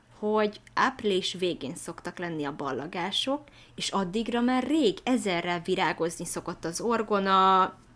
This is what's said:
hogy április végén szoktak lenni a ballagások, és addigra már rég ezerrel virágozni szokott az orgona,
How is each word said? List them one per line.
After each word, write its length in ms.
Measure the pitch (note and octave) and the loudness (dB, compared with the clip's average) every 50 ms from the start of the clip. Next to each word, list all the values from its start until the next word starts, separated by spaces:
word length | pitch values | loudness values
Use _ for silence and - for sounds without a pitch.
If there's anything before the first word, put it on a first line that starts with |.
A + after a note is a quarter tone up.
| _ _ - - | _ _ -12 -6
hogy 420 | G#3+ G#3+ G#3+ G#3+ G#3+ G#3 G#3 - - - - | -2 0 2 2 0 0 -2 -8 -18 -6 -2
április 640 | - G3 C4 C4 - - G#3 F#3+ F#3 G3 - - F3 | 0 0 0 0 -2 -2 0 0 0 -2 -4 -4 -2
végén 360 | F#3 F3 D#3 - C#3+ B2+ F3 | -2 -2 -2 -4 -6 -10 -10
szoktak 440 | - - F#3 E3+ - - F3 F3 - | -10 -10 -12 -12 -10 -12 -12 -8 -8
lenni 260 | F3 E3+ E3 D#3 D3 | -8 -6 -4 -4 -4
a 120 | C#3+ D3+ | -4 -6
ballagások, 840 | D#3 D3+ C3+ C3+ C#3 C#3+ F3 - - E3 G3+ G3+ - - C4 C#4 D4 - - - - - - - | -6 -4 -4 -4 -4 -6 -6 -6 -6 -4 -4 -2 -2 -2 -2 -2 -4 -6 -12 -20 -20 -20 -18 -12
és 140 | - - - | -8 -6 -2
addigra 500 | - G3 G3 F3 F3+ A3+ A3+ A3+ A3+ A#3+ | -2 -2 -2 -2 -2 -2 -2 -2 0 0
már 240 | A#3+ B3 B3+ B3+ B3+ | 2 2 2 2 2
rég 320 | C4 D4+ D#4+ C#4 G3 - - - | 2 2 4 4 4 2 0 0
ezerrel 560 | B3+ C4 A3+ G#3 G3 F3 E3+ E3 F3 F3 F3 E3+ | 0 0 2 2 0 0 0 0 -2 -2 -2 -2
virágozni 600 | - F#3 F#3 F3+ D#3 F3 - E3 F3 F3 - F3+ | 0 0 2 2 2 2 0 0 -2 -2 -4 -8
szokott 400 | - - F3 - E3 F3+ - - | -6 -6 -6 -6 -6 -8 -6 -6
az 160 | E3 E3+ - | -6 -4 -2
orgona, 920 | F3 A#3 A#3 A3+ G#3+ G#3+ G#3 G3 G3 G3 F#3+ F#3+ F#3+ F#3+ F#3+ F#3 F#3 - - - - - - | 0 0 0 0 0 0 0 2 4 4 6 6 6 8 6 6 4 2 0 -8 -20 -20 -12